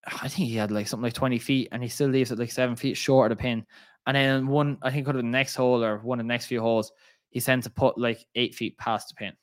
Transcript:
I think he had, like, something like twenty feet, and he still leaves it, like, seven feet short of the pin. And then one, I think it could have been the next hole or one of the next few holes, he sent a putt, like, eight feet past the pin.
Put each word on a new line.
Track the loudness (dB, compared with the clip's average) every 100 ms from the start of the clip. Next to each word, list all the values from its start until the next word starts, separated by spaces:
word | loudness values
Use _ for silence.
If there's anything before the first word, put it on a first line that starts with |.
I | -10 -8 -6
think | -2 0
he | 0
had, | 0
like, | -2 -4
something | -4
like | -4
twenty | 0 0 0
feet, | 2 0 0
and | -6
he | -8
still | -2 2
leaves | 2 2
it, | -2
like, | -4
seven | 0 0
feet | 0 -4 -2
short | 4 6 6
of | 2
the |
pin. | -2 -2 -4 -20 -20 _ 0
And | 2
then | 4 2 2
one, | 2 2 0
I | -2
think | -2
it |
could | -2
have | -2
been | 0
the | 0
next | -2
hole | 0 2 4
or | 2 -2
one | -4 -4
of | -2
the |
next | -4 -2
few | -2
holes, | 2 2 0 _ _ _ _
he | -6
sent | 0 0 0
a |
putt, | 2 2 2
like, | -2 -2 _
eight | -4 -4 -2
feet | -8 -6
past | -4 -4 -6
the |
pin. | -12 -12 -12